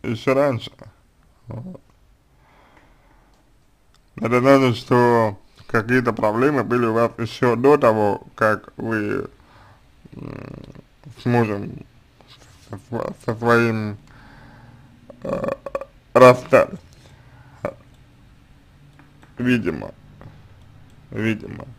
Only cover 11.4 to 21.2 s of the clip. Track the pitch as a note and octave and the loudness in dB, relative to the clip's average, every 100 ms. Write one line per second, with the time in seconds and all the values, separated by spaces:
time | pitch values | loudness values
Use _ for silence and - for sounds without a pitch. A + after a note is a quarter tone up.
11.4 | A2 G2+ G2+ - - _ _ _ - - | 0 -4 -10 -14 -20 _ _ _ -20 -20
12.4 | - - - G2 - A#2 - - - A2+ | -20 -20 -18 -18 -10 -8 -8 -10 -10 -4
13.4 | A#2 A#2 A#2 A2 G#2+ G2+ - - - - | 2 4 2 -2 -6 -10 -18 -20 -20 -20
14.4 | - - - - - - - - - - | -20 -20 -20 -20 -20 -20 -20 -16 -10 -8
15.4 | - - - - - - _ - B2+ B2 | -8 -10 -10 -12 -14 -20 _ 6 8 6
16.4 | - - - - - - - - - - | 2 2 2 -6 -20 -20 -20 -20 -20 -20
17.4 | - - - - - - - _ - - | -20 -12 -12 -12 -20 -20 -20 _ -20 -20
18.4 | _ - _ _ - - - - - - | _ -20 _ _ -20 -20 -20 -20 -20 -6
19.4 | B2 B2 F#2 D2 G1+ - - - - - | 0 0 0 -6 -12 -16 -20 -20 -20 -20
20.4 | - - - - - - - G#2+ | -20 -20 -20 -20 -20 -20 -14 -6